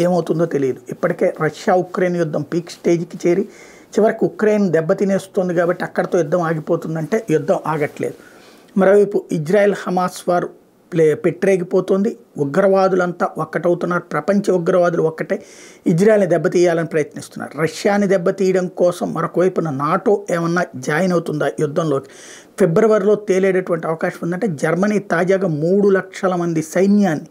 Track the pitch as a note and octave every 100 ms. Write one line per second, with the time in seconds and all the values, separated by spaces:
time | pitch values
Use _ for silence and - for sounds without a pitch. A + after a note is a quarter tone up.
0 | F3 F3+ E3 D#3+ E3 D3+ C3+ A#2+ - -
1 | - - F#3 - D#3 - - F#3 F3+ -
2 | F3+ F3 D#3+ D3+ C#3+ E3 E3+ - - E3+
3 | E3+ - F3 F3 A3 - - - - -
4 | A3 A3 D#3+ - A3 G#3+ G3 D#3+ D#3+ F#3+
5 | G3+ F#3+ - - F3+ F3 E3+ - D#3+ -
6 | E3+ F#3 D3+ F3+ E3 E3 D3+ E3 D#3+ D#3+
7 | D#3 A3 A3 D#3 C#3+ F3+ D3+ D#3 C#3+ -
8 | B2+ - - - - - - G3 F#3+ G3+
9 | G3+ G3+ - F#3 D3 G#3 G3+ G3 - F#3
10 | F3+ - - F3 F3 - _ _ _ E3
11 | D#3 D3 F3 - F#3+ F#3+ F3 F#3+ F3+ F#3+
12 | G3 F#3+ - - C#3+ E3 G3 F#3+ F#3+ F#3
13 | F3+ E3+ F#3+ - - F3 E3+ E3+ F3 F3
14 | - D3+ F3 G3+ G3+ F3+ E3+ F#3+ F3 E3
15 | D#3+ D#3+ F3 F#3+ - - - - - E3
16 | A3 G#3+ F#3 E3+ F3 F3 F3 E3 D#3 D#3+
17 | C#3+ - - - A2+ C#3 D#3 - G#3+ G3+
18 | G3+ F#3+ F3+ G3 F#3 F#3 F3+ - F3+ F3
19 | F3+ D#3 E3 E3+ F#3 F3+ D#3+ C3+ D3 F#3
20 | F#3+ G3+ - E3+ E3 F3 F3+ B2+ C3+ D3+
21 | F#3+ F3 E3 D3+ D3 - D3+ D3+ D#3+ C#3
22 | - - - - - - F3+ E3 A3 G#3+
23 | G3 G#3 - F#3 F#3+ F#3 F#3 E3 E3 D#3+
24 | F3+ F3 E3+ F3+ A3+ D3 D#3+ E3 G#3 G#3
25 | G3+ E3+ F3+ G3 F#3+ D3+ D#3+ G3 G3+ F#3+
26 | F3+ - F#3 F3+ E3+ D#3+ D3+ F3 G3 G#3
27 | G3 D3 -